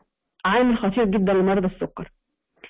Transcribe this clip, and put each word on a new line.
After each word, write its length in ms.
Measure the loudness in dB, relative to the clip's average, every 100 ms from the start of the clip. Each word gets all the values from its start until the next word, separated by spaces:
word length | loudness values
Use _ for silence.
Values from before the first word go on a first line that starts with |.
| _ _ _ _
عامل 340 | -2 2 2 0
خطير 260 | -2 0
جدًا 280 | 0 0 2
لمرضى 340 | 2 2 0 -2
السكر. 420 | -4 -10 -10 -16 _ _ _ _ _ -20